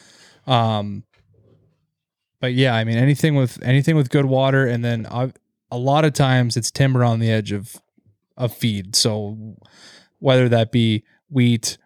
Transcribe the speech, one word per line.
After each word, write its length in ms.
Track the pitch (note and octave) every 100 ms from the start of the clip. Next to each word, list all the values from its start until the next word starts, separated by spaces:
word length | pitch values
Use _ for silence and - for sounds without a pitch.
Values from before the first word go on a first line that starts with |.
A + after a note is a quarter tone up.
| _ _ - _ -
Um, 580 | B2 A2+ G#2+ G#2 G2+ - _ _ _ _ _ _ _ _ _ _ _ _ -
but 140 | B2+
yeah, 200 | B2+ C3
I 100 | A2+
mean, 120 | A2+ A2+
anything 360 | C3+ C#3 D#3+
with, 280 | C#3+ B2+ -
anything 340 | - C3+ C#3 D#3
with 140 | B2+
good 140 | D3 C3+
water, 400 | C3 C3+ C3+ C3
and 180 | A#2+
then, 220 | A#2+ A#2 A2
uh, 220 | A#2+ B2+ - _ _ -
a 80 | B2
lot 260 | C3 D3
of 80 | D#3
times 440 | C3+ C3+ B2+ A#2+ A#2+
it's 140 | -
timber 320 | - C3+ B2+
on 160 | A#2+ A2+
the 120 | A2+
edge 200 | A2 G#2
of, 240 | G2+ G2+ - _ _ _ _ _ -
of 160 | B2
feed. 400 | - A#2+ G2+ F#2
So 640 | - A#2+ G#2+ G#2 A2 A2 - _ _ - - _ -
whether 300 | C#3+ B2+ B2
that 200 | A#2 A2+
be 340 | B2 A2+ G#2+ - _ -
wheat 480 | C3+ A#2+ A2+ - -